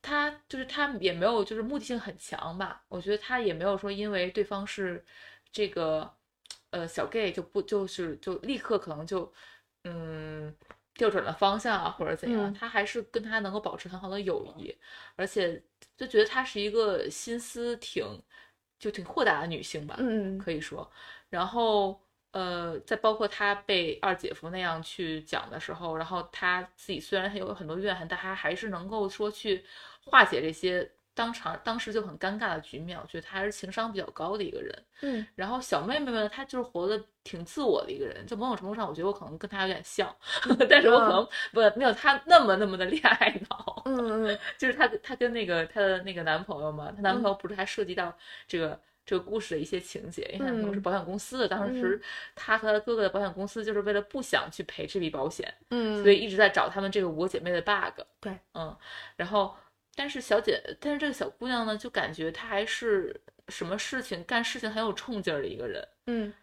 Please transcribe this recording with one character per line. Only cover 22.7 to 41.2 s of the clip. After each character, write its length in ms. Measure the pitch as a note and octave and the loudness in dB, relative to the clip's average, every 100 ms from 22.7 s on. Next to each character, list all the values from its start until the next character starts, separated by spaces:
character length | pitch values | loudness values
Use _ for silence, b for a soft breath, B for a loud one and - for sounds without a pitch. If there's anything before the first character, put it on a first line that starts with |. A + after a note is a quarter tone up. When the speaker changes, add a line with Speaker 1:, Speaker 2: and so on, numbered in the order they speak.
| D#3+ | -8
Speaker 1:
再 140 | - | -4
包 200 | G#3+ A3 | 2 2
括 120 | A3 G#3 | 2 -2
她 280 | - G3+ | 0 0
被 440 | G3+ - F#3+ E3 - | 0 2 2 2 0
二 120 | G3 | 0
姐 180 | F3+ - | 0 -4
夫 160 | - D#3+ | -8 -8
那 80 | F#3 | -4
样 240 | F3+ D#3+ | -2 -4
去 400 | E3 - E3+ D#3+ | -6 -6 -4 -4
讲 260 | D#3 - - | -4 -4 -4
的 80 | D#3 | -10
时 140 | - | -10
候， 240 | E3+ E3+ D#3+ | -8 -6 -6
然 100 | E3 | -4
后 220 | F3+ E3+ | -6 -6
她 320 | - F3+ F3+ F3+ _ | -2 0 0 -2 _
自 160 | - | -8
己 80 | D#3+ | -8
虽 180 | - G3 | -2 -2
然 160 | F#3+ | 0
有 200 | G3+ F#3 | -4 -6
很 120 | G3+ D#3+ | -6 -6
多 120 | E3 | -4
怨 180 | G3+ F3+ | -2 -2
恨， 100 | E3 | -4
但 120 | F3+ | -6
她 160 | F#3+ | -4
还 200 | F#3+ D3+ | -4 -2
是 140 | F3+ A3+ | -2 -4
能 180 | F#3 F#3 | -6 -6
够 220 | A3 G3 | -2 -2
说 220 | - G#3 | -2 -6
去 340 | G#3 G#3+ F#3+ B B B B | -4 -2 -2 B B B B
化 180 | - C#4 | 8 8
解 160 | A3 C3 | 10 4
这 100 | D#3 | -2
些 360 | D#3+ F#3 F3+ - _ _ | -2 -2 -2 -4 _ _
当 180 | - A#3 | -4 -4
场， 260 | A#3 E3 E3 | -4 -6 -6
当 160 | - A#3 | -4 -4
时 100 | A3+ | -2
就 120 | G#3+ | -2
很 140 | G#3 D#3 | -4 -4
尴 200 | F#3+ G#3 | -4 -2
尬 120 | G#3+ | -2
的 100 | D#3+ | -4
局 180 | - C#3 | -6 -12
面， 200 | E3 F3 | -10 -10
我 60 | - | -10
觉 120 | E3 | -10
得 40 | - | -8
她 120 | F#3+ | -4
还 60 | |
是 60 | G3+ | -4
情 220 | G#3+ F#3 | -4 -8
商 180 | G3 A3+ | -4 -4
比 80 | G3 | -4
较 60 | - | -8
高 260 | - D#3+ G#3+ | -6 -4 -2
的 80 | |
一 60 | F#3+ | -4
个 100 | - | -6
人。 240 | - - _ B | -8 -12 _ B
Speaker 2:
嗯。 260 | C#4+ A#3+ G#3+ | -4 -2 -4
Speaker 1:
然 140 | - F#3+ | -8 -4
后 100 | B3 | -4
小 240 | B3+ D#3 | 0 0
妹 160 | F3 D4 | 0 -2
妹 140 | C#4 | 0
们， 160 | A#3 G#3 | 0 -2
她 160 | B3+ | -4
就 140 | C4+ B3+ | -6 -6
是 40 | |
活 240 | G3 E3+ F#3 | -4 -2 0
得 160 | G#3+ G#3+ _ | -2 -4 _
挺 180 | - F3 | -12 -10
自 200 | E3+ - | -8 -2
我 200 | C4+ - | 2 2
的 80 | - | 2
一 80 | C#3 | -4
个 60 | |
人， 220 | C3 - G2+ | -6 -6 -8
就 100 | A3 | -4
某 100 | B3 | -2
种 80 | G#3+ | -2
程 120 | F#3 | -4
度 60 | |
上， 120 | G#3+ G3 | -4 -4
我 80 | |
觉 60 | D3+ | -2
得 60 | F3+ | -2
我 40 | |
可 120 | G3+ | -2
能 120 | E3+ D#3+ | -8 -12
跟 120 | G3 | -8
她 120 | G3 | -2
有 40 | F#3+ | -2
点 160 | F3+ | -2
像， 320 | - - F#3+ - - | -6 -2 -2 -4 -6
<laughs> 160 | - B3+ | -4 2
Speaker 2:
嗯。 160 | A#3+ B3+ | 6 10
Speaker 1:
但 140 | - | 10
是 60 | A3+ | 10
我 80 | A#3+ | 10
可 100 | A3+ | 8
能 180 | F#3 | 6